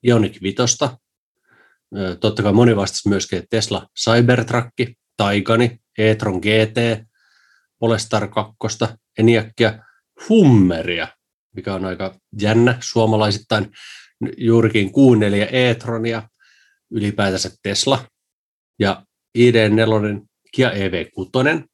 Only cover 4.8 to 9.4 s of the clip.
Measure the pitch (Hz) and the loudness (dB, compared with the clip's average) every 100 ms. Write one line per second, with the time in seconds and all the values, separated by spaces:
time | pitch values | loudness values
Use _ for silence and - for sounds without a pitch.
4.8 | 123 - _ - 101 101 95 113 120 117 | -8 -8 _ -4 -2 -2 0 0 0 -2
5.8 | _ - 107 110 107 92 98 110 110 120 | _ -2 0 0 -2 -4 0 0 0 0
6.8 | 117 107 110 _ _ _ _ _ _ _ | -2 -4 -8 _ _ _ _ _ _ _
7.8 | 117 110 - 107 101 - 110 _ 110 - | -2 -2 -2 -4 -4 -6 -8 _ -10 -4
8.8 | 113 - _ - 113 117 | -6 -6 _ 0 2 2